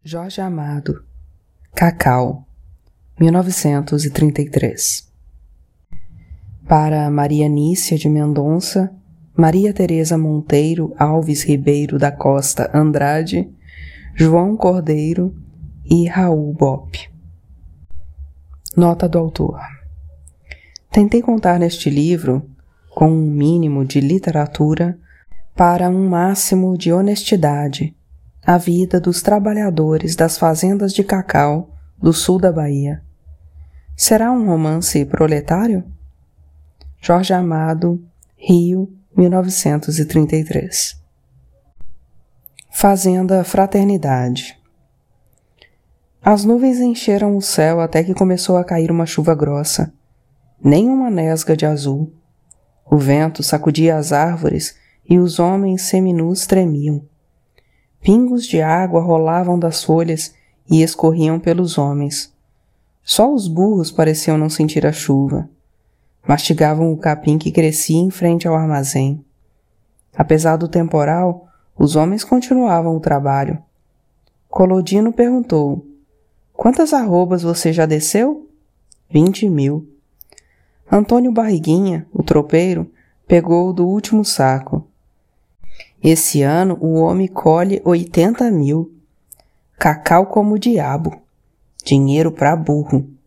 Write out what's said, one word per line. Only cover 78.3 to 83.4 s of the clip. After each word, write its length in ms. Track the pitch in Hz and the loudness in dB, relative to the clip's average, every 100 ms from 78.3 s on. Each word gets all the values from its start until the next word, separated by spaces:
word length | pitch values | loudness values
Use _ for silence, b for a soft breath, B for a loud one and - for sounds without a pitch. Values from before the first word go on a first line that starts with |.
| 302 - _ _ _ _ _ _ | -2 -12 _ _ _ _ _ _
Vinte 360 | 151 170 190 214 | 2 2 2 0
mil. 480 | 156 139 151 156 _ _ _ b b b b b b _ | 0 0 -2 -8 _ _ _ b b b b b b _
Antônio 400 | 202 208 240 247 | 0 2 2 2
Barriguinha, 760 | 226 220 180 156 165 196 165 - | 0 0 0 2 0 0 -4 -6
o 80 | - | -6
tropeiro, 680 | 156 156 147 160 180 170 165 b b b _ | 2 2 2 0 2 -2 -6 b b b _
pegou 460 | 175 | 2